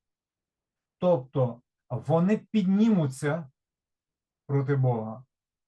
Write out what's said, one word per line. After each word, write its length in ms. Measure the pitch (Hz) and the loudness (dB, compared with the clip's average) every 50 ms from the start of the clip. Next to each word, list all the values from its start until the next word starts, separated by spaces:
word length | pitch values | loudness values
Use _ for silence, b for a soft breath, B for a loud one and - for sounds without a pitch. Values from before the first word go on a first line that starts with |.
| _ _ _ _ _ _ _ _ _ _ _ _ _ _ _ _ _ _ _ - | _ _ _ _ _ _ _ _ _ _ _ _ _ _ _ _ _ _ _ -2
Тобто 640 | 180 180 170 139 - - - 143 127 120 117 - _ _ _ _ _ - | 2 2 2 2 0 -6 -2 -2 -2 -2 -2 -10 _ _ _ _ _ -10
вони 480 | 127 113 - 135 160 165 175 196 214 214 | -10 -10 -2 0 0 2 2 2 0 0
піднімуться 1120 | - _ - 214 180 185 190 202 220 233 208 175 151 131 131 - 151 143 156 170 156 - _ _ _ _ _ _ _ _ _ _ _ _ _ _ _ _ _ _ _ | -2 _ -2 -2 0 2 2 2 4 4 4 2 0 -2 -4 -6 -4 -4 -4 -4 -8 -12 _ _ _ _ _ _ _ _ _ _ _ _ _ _ _ _ _ _ _
проти 300 | - 139 139 131 135 143 | -4 -2 -2 0 0 0
Бога. 480 | 131 131 127 120 110 110 110 113 127 - _ _ _ _ _ _ _ _ | 0 2 0 0 -2 -4 -8 -12 -14 -18 _ _ _ _ _ _ _ _